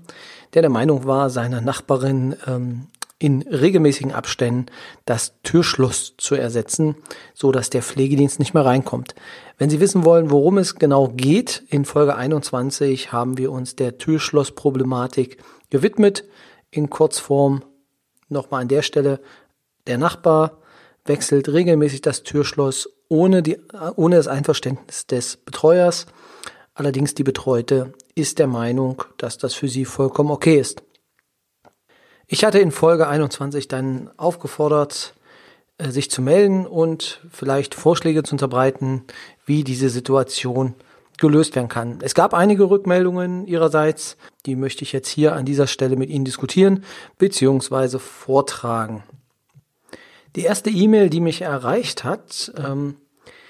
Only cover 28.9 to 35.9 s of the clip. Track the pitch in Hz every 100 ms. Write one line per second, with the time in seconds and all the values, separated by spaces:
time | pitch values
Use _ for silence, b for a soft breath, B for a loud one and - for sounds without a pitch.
28.9 | 131 - _ 120 - 131 - 139 123 131
29.9 | - 135 - 147 143 - 151 123 - _
30.9 | _ _ _ _ _ _ _ _ _ _
31.9 | b b b b 160 214 202 185 - 160
32.9 | 170 156 147 147 - 139 143 135 131 131
33.9 | 131 - _ 175 170 - - 151 151 147
34.9 | - - _ b b b b b _ 147